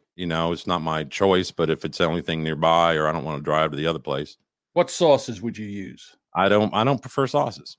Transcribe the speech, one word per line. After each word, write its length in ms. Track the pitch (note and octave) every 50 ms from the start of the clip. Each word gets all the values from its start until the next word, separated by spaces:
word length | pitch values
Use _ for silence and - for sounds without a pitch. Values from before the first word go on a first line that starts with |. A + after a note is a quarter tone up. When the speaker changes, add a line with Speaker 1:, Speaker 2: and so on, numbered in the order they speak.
| _ _ _
Speaker 1:
You 120 | - F2+
know, 260 | E2+ E2 E2 E2 E2+
it's 160 | E2+ D#2+ - -
not 140 | F2+ E2+
my 200 | D#2 D#2+ D#2 D#2
choice, 480 | D2+ C#2 - - G2 G2 F#2 F#2 F2+ -
but 180 | - - E2 D#2
if 160 | D#2+ - -
it's 140 | D#2 - -
the 60 | F2+
only 180 | D#2+ E2 E2+
thing 220 | D2+ - E2 D#2+ D#2
nearby 500 | D#2+ D#2 D2 D#2+ E2 E2 E2+ E2 E2+ E2
or 140 | D2+ D#2 D2+
I 40 |
don't 120 | D#2+ E2 C2+
wanna 180 | D#2 D2+ C#2
drive 300 | D2+ D#2 D2+ D#2 D#2 D#2
to 40 | D2
the 120 | C#2+ D#2 D#2+
other 100 | E2 D2
place. 380 | - D2+ C#2 C2+ D2+ - - _ _ _ _ _ _ _ _
Speaker 2:
What 140 | E3+ F3 F3
sauces 540 | - - F3+ D#3 C#3+ B2+ - - A2+ F#2
would 160 | A2 A#2 F#2+ G#2+
you 80 | G#2+
use? 480 | G#2 G2+ G2+ F#2+ F2 B1+ - - - _ _ _ _ -
Speaker 1:
I 120 | E2+ F#2+ G2
don't, 240 | G2+ G#2 G#2+ G2+
I 120 | - G#2 A2
don't 180 | C3+ C#3+ C3+
prefer 240 | - - - - C#3
sauces. 500 | B2+ - D3 C#3+ B2 G2+ - - - -